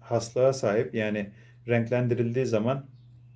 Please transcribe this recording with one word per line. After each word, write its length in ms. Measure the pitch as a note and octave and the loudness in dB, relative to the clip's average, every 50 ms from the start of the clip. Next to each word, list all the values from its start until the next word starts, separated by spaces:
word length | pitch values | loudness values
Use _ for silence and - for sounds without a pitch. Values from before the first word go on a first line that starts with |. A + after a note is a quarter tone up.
haslığa 520 | - - A#2+ A#2 A#2 - - B2 B2+ C3+ C3 | -6 -2 -2 -2 -2 -2 0 2 2 4 2
sahip, 420 | - - A2 G2+ A2+ - - - | 2 0 0 2 2 0 0 -2
yani 360 | A2+ G#2+ G#2+ G#2 G#2+ G2+ G2+ - - - - - - - A#2 | -2 -2 -2 -2 -4 -4 -6 -10 -18 -20 -20 -20 -12 -4 0
renklendirildiği 800 | A#2+ A#2 A#2 A#2 B2 B2 B2 A#2+ A#2+ G#2+ A#2 A#2 A#2 C3+ C3 | 0 0 2 2 0 0 0 0 0 0 0 -2 -2 -2 -2
zaman 400 | A#2 A2+ G#2+ G#2+ A#2+ C3+ C#3+ C#3 - - - - - - - - - - | 0 0 0 0 0 -2 -4 -6 -12 -18 -20 -20 -20 -20 -20 -20 -20 -20